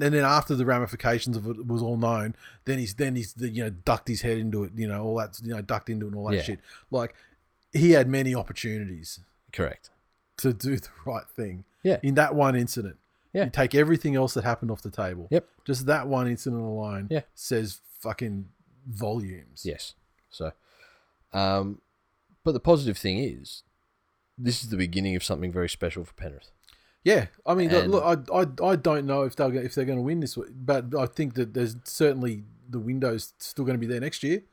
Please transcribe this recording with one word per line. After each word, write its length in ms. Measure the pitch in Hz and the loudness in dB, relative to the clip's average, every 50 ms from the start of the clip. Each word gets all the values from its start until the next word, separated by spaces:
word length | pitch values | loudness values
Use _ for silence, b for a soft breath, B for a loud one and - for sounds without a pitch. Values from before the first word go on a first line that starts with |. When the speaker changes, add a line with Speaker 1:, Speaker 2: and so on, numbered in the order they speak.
Speaker 1:
and 120 | 143 147 151 | 2 4 4
then 100 | 147 139 | 4 4
after 300 | 135 147 151 - - 147 | 6 4 4 4 2 0
the 120 | 127 127 | 2 2
ramifications 720 | 127 127 123 123 107 117 - - 120 120 113 - 127 117 | 2 2 2 0 -2 -4 -2 0 0 2 0 0 -2 -4
of 100 | 113 104 | -4 -4
it 200 | 113 117 107 123 | -6 -6 -6 -4
was 140 | 117 120 117 | -2 -2 0
all 140 | 117 117 120 | 0 0 0
known, 380 | 113 117 117 117 110 104 110 113 B B B B B B | 0 2 2 0 0 -2 -4 -6 B B B B B B
then 120 | 131 135 127 | -4 -2 -2
he's, 160 | 123 101 101 | -4 -4 -4
then 220 | 110 143 135 127 | -2 -2 -2 -2
he's, 180 | 123 113 - - 117 | -2 -4 -6 -8 -6
you 260 | 123 120 107 117 117 | -6 -4 -4 -4 -4
know, 60 | 113 | -4
ducked 380 | 95 87 - - 120 - - 120 | -6 -4 0 0 0 0 0 -4
his 120 | 113 101 | -4 -2
head 140 | - 117 113 113 | 0 0 0 0
into 260 | 110 110 107 104 101 | -2 -2 -2 -2 -4
it, 80 | 90 98 | -4 -4
you 100 | 113 110 | -4 -4
know, 160 | 104 101 101 | -4 -4 -4
all 140 | 107 110 113 | -4 -2 -2
that, 240 | 113 110 101 90 - | -4 -4 -6 -10 -12
you 120 | 117 117 117 | -10 -8 -8
know, 80 | 104 | -6
ducked 260 | 101 - 117 104 - - | -4 -2 -2 -2 -2 -4
into 160 | 113 107 107 | -6 -6 -6
it 20 | 104 | -6
and 60 | 101 104 | -6 -6
all 100 | 101 107 | -2 -2
that 80 | 104 | 0
Speaker 2:
Yeah. 60 | 92 | 0
Speaker 1:
shit. 180 | 85 - 101 - B B B B B B | -2 -2 -6 -8 B B B B B B
Like, 240 | 131 123 117 117 - b b b b b _ _ _ _ _ _ | -2 -2 -2 -4 -8 b b b b b _ _ _ _ _ _
he 200 | - 147 165 175 | 2 6 8 10
had 140 | 165 143 131 | 10 10 8
many 280 | 127 135 135 135 131 127 | 6 2 0 0 0 -2
opportunities 880 | 120 95 - - - - 117 107 107 104 95 92 82 82 - - - 87 _ _ _ _ _ | -2 -4 -6 -8 -8 -8 -6 -6 -6 -6 -8 -10 -10 -12 -14 -14 -16 -18 _ _ _ _ _
Speaker 2:
Correct. 380 | - - 87 64 - - - - _ _ _ _ _ _ _ _ _ - | -4 -4 -2 -4 -4 -8 -18 -20 _ _ _ _ _ _ _ _ _ -2
Speaker 1:
to 140 | - 131 | 0 0
do 240 | 117 101 - 135 139 110 | 0 0 -2 -2 -2 -4
the 100 | - - - - - | -4 -8 -18 -12 -8
right 200 | 127 117 110 - | -8 -8 -8 -8
thing. 380 | - - - 113 98 90 92 95 _ _ _ | -10 -8 -8 -6 -6 -8 -10 -12 _ _ _
Speaker 2:
Yeah. 160 | - 190 175 - | 0 0 2 2
Speaker 1:
In 120 | - 139 135 | 2 2 4
that 200 | 147 147 143 147 | 4 4 4 4
one 200 | 147 143 135 127 | 4 4 4 4
incident. 400 | 123 120 120 - 123 104 95 - - _ _ _ _ _ _ | 2 0 -2 -4 -6 -6 -8 -10 -14 _ _ _ _ _ _
Speaker 2:
Yeah. 120 | - 190 190 | -2 0 0
Speaker 1:
You 60 | 127 | 0
take 240 | - 147 131 120 - | 2 2 2 4 6
everything 400 | 143 151 160 165 - - 151 139 | 6 6 6 4 2 2 2 2
else 200 | 135 131 120 - | 2 2 2 0
that 100 | 120 104 | -2 0
happened 260 | 123 117 - 120 113 | -2 -2 -2 -2 -4
off 100 | 107 - | -6 -6
the 80 | - 104 | -8 -10
table. 380 | - - 101 92 92 87 85 90 | -6 -4 -4 -4 -6 -8 -4 0
Speaker 2:
Yep. 160 | 147 175 - _ _ _ - | 0 0 0 _ _ _ -4
Speaker 1:
Just 220 | - 135 123 131 | -4 -4 0 2
that 200 | 139 147 147 127 | 2 2 2 2
one 220 | 139 135 127 123 120 | 0 0 0 0 0
incident 340 | 120 110 - 135 120 117 | -2 -2 -2 -4 -2 -2
alone 460 | 113 110 107 107 107 104 101 98 101 101 | -2 -4 -4 -4 -4 -4 -4 -6 -4 -2
Speaker 2:
Yeah. 120 | 160 151 - _ _ | -4 -4 -4 _ _
Speaker 1:
says 460 | - - - 127 113 110 101 - - _ - - - | -10 -4 -2 0 0 -2 -2 -6 -12 _ -20 -16 -10
fucking 500 | - 110 107 - 123 110 101 98 95 92 _ _ _ _ _ _ 135 | -8 -6 -6 -4 -6 -6 -6 -6 -8 -12 _ _ _ _ _ _ -14
volumes. 760 | 131 110 98 117 104 113 120 104 95 92 87 65 57 73 - - | -10 -8 -6 -4 -4 -2 -4 -4 -6 -10 -14 -18 -20 -16 -10 -8
Speaker 2:
Yes. 300 | 90 73 - - - - _ _ _ _ _ _ _ | -8 -8 -8 -10 -14 -16 _ _ _ _ _ _ _
So, 220 | - - 82 78 - _ b b b b b b b b b b b b b _ | -12 -10 -10 -10 -10 _ b b b b b b b b b b b b b _
um, 480 | - 98 98 95 98 98 98 101 101 - _ _ _ _ _ _ _ _ _ _ _ _ - | -2 0 2 2 2 2 0 -2 -6 -10 _ _ _ _ _ _ _ _ _ _ _ _ -2
but 80 | 160 | -2
the 80 | 151 - | 0 2
positive 380 | - 165 170 147 139 117 98 - | 4 6 6 6 4 0 -2 -2
thing 200 | - 98 92 104 | -2 -2 0 0
is, 440 | 139 120 64 62 69 - - - - _ _ _ _ _ _ _ _ _ _ _ _ _ _ | -2 -4 -6 -10 -14 -16 -18 -18 -20 _ _ _ _ _ _ _ _ _ _ _ _ _ _
this 260 | - 123 123 120 - 123 | -4 -2 -2 -2 -2 -4
is 60 | 113 | -4
the 60 | 107 | -2
beginning 380 | 92 92 85 85 95 95 98 92 | -2 -2 0 0 0 0 0 0
of 60 | 90 - | -2 -2
something 280 | - 95 73 90 90 | -2 -4 -4 -4 -4
very 160 | 85 90 87 85 | -2 -2 -2 -2
special 360 | - - 87 85 - 95 82 | -2 -2 -4 -4 -4 -6 -10
for 80 | - - | -12 -12
Penrith. 360 | - - 76 71 67 - - _ _ _ b b b b b b b b | -12 -12 -12 -12 -14 -20 -20 _ _ _ b b b b b b b b
Speaker 1:
Yeah, 220 | - 262 165 101 - _ _ - | 4 4 4 4 0 _ _ 0
I 80 | - 175 | 2 2
mean, 160 | 185 175 160 | 4 4 4
look, 140 | 180 175 180 | 4 4 4
Speaker 2:
And 80 | 185 | 4
Speaker 1:
look, 120 | 202 180 147 170 170 147 127 - | 4 4 4 4 2 2 2 0
I, 320 | - 180 185 147 127 123 156 | 2 2 2 2 0 0 2
I, 40 | 185 | 2
I 40 | 190 | 2
don't 300 | 151 127 175 151 147 139 | 4 4 2 2 2 2
know 160 | 139 135 139 | 2 2 2
if 140 | 139 131 - | 0 0 0
they're 140 | - 143 131 | 0 0 2
go-, 80 | 120 131 | 0 0
if 140 | 123 127 - | -2 -2 -2
they're 100 | 143 131 | -2 0
gonna 160 | 131 135 123 | 0 0 0
win 180 | 123 139 165 170 | 0 0 0 0
this 160 | 147 120 - | -2 -4 -4
week, 120 | 123 - - 120 | -6 -10 -10 -10
but 400 | 131 127 131 139 131 123 120 135 143 | -6 0 0 0 0 0 -2 -2 -2
I 80 | 131 | -2
think 280 | 120 - - 156 135 113 | -2 -2 -2 -4 -2 0
that 180 | 127 120 110 107 | -2 -2 -2 0
there's 220 | 131 120 110 113 123 - | -2 -2 -2 -2 -6 -12
certainly 600 | - - - 160 147 135 131 123 120 110 104 104 110 113 - - 123 | -6 0 4 4 4 4 2 0 -4 -4 -6 -10 -16 -20 -20 -14 -8
the 100 | 123 120 | -8 -6
window's 560 | 107 117 131 135 135 123 113 110 - - - - | -4 -2 -2 0 0 0 0 -2 -6 -10 -16 -16
still 260 | - - - - 131 | -16 -10 -6 -4 -2
gonna 120 | 127 127 120 | 0 0 0
be 80 | 117 | -2
there 140 | 113 123 120 | -2 -4 -4
next 220 | 131 151 - - | -4 -6 -6 -4
year 200 | - 143 175 208 - _ | -2 -2 -2 -2 -4 _